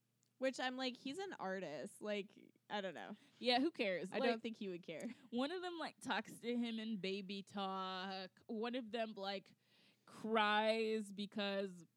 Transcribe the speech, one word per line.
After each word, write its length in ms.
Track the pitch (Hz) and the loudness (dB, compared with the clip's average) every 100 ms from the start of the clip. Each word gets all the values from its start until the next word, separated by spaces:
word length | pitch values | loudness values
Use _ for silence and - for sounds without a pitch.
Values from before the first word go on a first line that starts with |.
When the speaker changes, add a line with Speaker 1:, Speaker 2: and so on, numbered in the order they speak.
| _ _ _ - | _ _ _ -2
Speaker 1:
Which 200 | 262 262 | 0 2
I'm 160 | 254 254 | -2 0
like, 180 | 262 240 | -2 -2
"He's 180 | 262 311 | -6 -4
an 160 | 392 - | -6 -2
artist." 600 | 190 190 165 147 185 - | -2 -2 -4 -4 -6 -6
Like, 240 | 208 208 196 - - _ - | -2 -2 -2 -10 -20 _ -4
I 140 | 202 | -2
don't 120 | 190 | -2
know. 220 | 135 92 208 - - | -4 -8 -10 -14 -2
Speaker 2:
Yeah, 220 | 233 247 | 4 4
who 100 | 320 | 4
cares? 400 | - 208 175 185 | 2 0 2 0
Speaker 1:
I 60 | 214 | 2
Speaker 2:
Like, 100 | 262 | 2
Speaker 1:
don't 140 | 226 | 2
think 160 | 226 220 | -2 -6
he 100 | 202 | -6
would 140 | 175 175 | -6 -8
care. 220 | 151 220 - - | -8 -8 -10 -4
Speaker 2:
one 200 | 233 285 | -2 0
of 120 | 370 | -2
them, 160 | 359 339 | -4 -4
like, 140 | 285 - | -6 -6
talks 300 | 262 208 220 165 | -2 -2 -2 -8
to 120 | 226 | -2
him 240 | 240 240 220 | 0 0 -2
in 200 | 220 208 | -2 -2
baby 440 | 190 202 190 196 - | 0 -2 -4 -6 -4
talk. 760 | 202 190 190 185 185 190 190 185 _ - | -2 0 0 -2 -2 -2 -4 -8 _ -6
One 280 | 220 240 | -4 -2
of 180 | 247 220 | -2 -2
them, 220 | 233 220 196 | -2 -2 -2
like, 280 | 196 196 - - _ _ - _ | -4 -4 -6 -20 _ _ -20 _
cries 1080 | - - 214 220 208 208 220 226 220 220 202 | -20 -8 4 6 8 6 6 4 4 2 0
because 600 | 202 202 220 202 196 196 180 165 | -4 -4 0 2 2 0 -4 -16